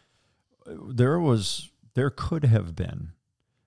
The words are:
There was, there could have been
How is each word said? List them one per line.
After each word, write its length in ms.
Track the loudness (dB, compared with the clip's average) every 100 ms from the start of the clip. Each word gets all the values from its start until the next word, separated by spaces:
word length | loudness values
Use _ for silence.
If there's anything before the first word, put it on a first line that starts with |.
| _ _ _ _ _ _ -16
There 520 | -14 -6 2 2 4
was, 520 | 2 2 0 -6 -10 _ _ -2
there 140 | -2
could 320 | -2 -4 2
have 320 | 4 4 2 -6
been 380 | -6 -8 -10 -14 _ _ _ _